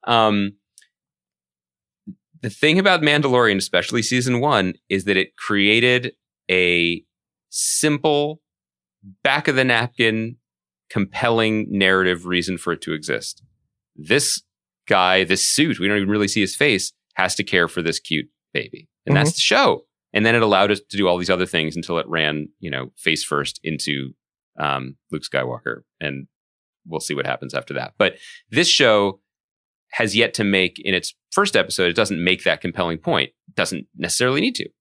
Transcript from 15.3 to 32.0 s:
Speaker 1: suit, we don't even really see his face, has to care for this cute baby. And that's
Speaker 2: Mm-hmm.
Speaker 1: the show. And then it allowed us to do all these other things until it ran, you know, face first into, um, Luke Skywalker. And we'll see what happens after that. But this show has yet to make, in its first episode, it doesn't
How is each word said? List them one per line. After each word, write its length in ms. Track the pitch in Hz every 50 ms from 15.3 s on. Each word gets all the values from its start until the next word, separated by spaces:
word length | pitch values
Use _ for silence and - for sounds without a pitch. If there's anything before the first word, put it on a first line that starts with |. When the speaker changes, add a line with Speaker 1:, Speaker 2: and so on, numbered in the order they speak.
| 95 95 -
Speaker 1:
suit, 340 | - - - 151 165 113 -
we 80 | 87 98
don't 100 | 104 104
even 120 | 98 95
really 180 | 104 107 104 98
see 120 | - 110
his 140 | 101 98 -
face, 380 | - 147 151 117 92 - - _ _ _ _ _
has 200 | - 92 90 -
to 80 | - 101
care 240 | - - 92 85 82
for 140 | - -
this 180 | 85 82 80 -
cute 300 | _ - 82 76 - - _ _ _ _ _
baby. 340 | - - - - - - _ _ _ _
And 100 | - 143 95
that's 140 | 113 151
Speaker 2:
Mm-hmm. 40 | 170
Speaker 1:
the 40 | -
show. 440 | - - 208 247 277 226 - - - _ _ _ _ _ -
And 120 | 104 107
then 100 | 113 117
it 60 | 120
allowed 300 | 113 107 101 92 98 101
us 80 | 104 95
to 180 | - _ - 98
do 100 | 101 92
all 100 | 87 90
these 120 | 90 85
other 160 | 92 90 92
things 300 | 87 - 85 80 78 78
until 220 | 87 80 - 87 85
it 100 | - -
ran, 400 | 80 82 80 76 76 76 76 76 _ _
you 100 | - 85
know, 200 | 71 65 65 - _
face 280 | _ - 82 80 76 -
first 360 | - 76 73 71 - - - _
into, 500 | - 80 73 - - 73 69 67 67 - _ _ _ _ _ _ _ _ -
um, 380 | 80 73 69 67 65 65 69 _ _ _
Luke 120 | - 80 -
Skywalker. 580 | - - 67 65 62 62 60 _ 62 58 - _ _ _ _
And 280 | - 73 69 69 67 - _ _ _ _ _ _ _ _ _ _ _
we'll 160 | - 82 76
see 120 | - - -
what 100 | 71 67
happens 280 | - 67 - - 67 -
after 200 | 69 67 - 71
that. 200 | 69 - - _ _
But 180 | 104 92 - - - - - - _ _
this 200 | - 131 180 170
show 500 | - - 151 120 110 104 101 101 95 _ _ _ _ _ _ _ _ _ _ _ _ _ _ _
has 240 | - - 117 107 95
yet 180 | 110 113 113 -
to 80 | - 110
make, 360 | 101 98 95 92 90 - -
in 140 | - - 95
its 200 | 90 87 - - _ _ _
first 240 | - - 202 - - 110
episode, 320 | 92 - - - 92 90
it 60 | 85
doesn't 280 | 117